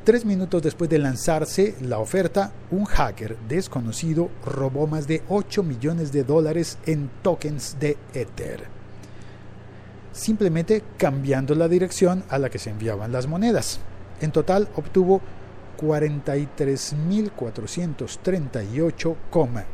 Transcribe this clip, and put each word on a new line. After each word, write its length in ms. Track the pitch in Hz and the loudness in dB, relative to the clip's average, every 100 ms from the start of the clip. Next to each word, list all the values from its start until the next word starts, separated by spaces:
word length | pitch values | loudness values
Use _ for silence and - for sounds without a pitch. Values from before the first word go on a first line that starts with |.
Tres 200 | - 233 | 6 4
minutos 360 | 226 190 185 175 | 2 0 2 2
después 300 | 156 - 156 | 0 0 2
de 80 | 160 | 2
lanzarse 760 | 135 127 - 156 156 - 208 202 | 2 0 0 0 0 2 2 0
la 180 | 127 110 | -4 -2
oferta, 520 | 110 190 175 196 196 - - | 0 0 2 0 -2 -6 -4
un 140 | 185 208 | -2 2
hacker 500 | - 131 98 110 113 110 | 4 4 -2 -8 -8 -2
desconocido 800 | 165 190 135 113 110 160 160 170 - | -2 0 -4 -4 -2 0 2 0 -4
robó 440 | - 131 135 131 156 | -6 -2 -2 0 0
más 180 | 156 143 | 0 -2
de 160 | 160 - | -2 0
ocho 340 | 202 196 208 | -2 0 0
millones 480 | 170 120 143 165 151 | 0 0 0 0 0
de 140 | 143 | 0
dólares 520 | 123 160 156 160 160 - - | 4 4 4 0 -2 -4 -2
en 220 | 151 139 - | -2 -2 -2
tokens 540 | 202 165 151 147 - 139 | 0 0 -2 -4 -6 -2
de 180 | 147 147 - | 0 -2 -6
Ether, 520 | 135 113 - - - - - - - - - - - - - - - - - - | -6 -6 -6 -8 -10 -10 -14 -14 -14 -14 -14 -14 -16 -16 -16 -16 -16 -16 -16 -14
simplemente 720 | - - 220 190 160 165 214 208 - | -6 -2 2 4 2 2 2 2 0
cambiando 560 | 165 139 135 135 135 | 0 2 2 2 4
la 140 | 151 165 | 4 6
dirección 560 | 180 185 - 180 185 - | 4 2 4 4 4 0
a 120 | 135 | 0
la 100 | 131 | 0
que 80 | - | -4
se 120 | 113 | -6
enviaban 420 | 107 110 101 110 | -4 -2 -2 -2
las 160 | 127 131 | -2 -2
monedas. 500 | 170 233 185 - - - - - - | 2 4 4 2 -4 -6 -8 -12 -4
En 120 | 151 | 2
total 360 | 156 151 190 202 | 2 4 4 4
obtuvo 460 | - 143 190 185 190 - - - - - - | -2 2 4 6 4 2 -12 -14 -14 -14 -2
cuarenta 600 | 156 151 151 147 151 143 | 2 4 2 0 0 0
y 120 | 147 - | -2 0
tres 380 | 139 135 - | 0 0 -2
mil 360 | 147 160 202 208 | -2 2 2 0
cuatrocientos 880 | - 117 107 - - 175 139 120 - | -4 -6 -6 -6 -4 -4 -4 -6 -2
treinta 360 | - 185 135 127 | 0 0 -2 -4
y 160 | 101 127 | -4 0
ocho 360 | 165 - - - - | 0 2 -2 0 0
coma 340 | 170 139 117 - | 2 2 0 -4